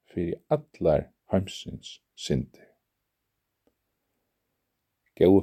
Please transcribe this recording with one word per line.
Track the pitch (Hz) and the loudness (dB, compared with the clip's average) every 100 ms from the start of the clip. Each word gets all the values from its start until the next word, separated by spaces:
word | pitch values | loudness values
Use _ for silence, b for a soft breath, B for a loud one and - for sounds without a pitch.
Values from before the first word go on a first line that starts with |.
| _ | _
fyri | 90 85 - - | -8 -8 -8 -6
allar | 151 - - 82 73 - _ - | -6 -6 -4 0 0 -2 _ -4
heimsins | 95 92 - - 64 - - _ - | -4 -4 -12 -14 -16 -18 -20 _ -14
syndir. | - 67 64 - - _ _ _ _ _ _ _ _ _ _ _ _ _ _ _ _ _ _ _ _ _ _ _ _ - | -4 -4 -4 -14 -20 _ _ _ _ _ _ _ _ _ _ _ _ _ _ _ _ _ _ _ _ _ _ _ _ 2
Góði | 90 98 | 4 4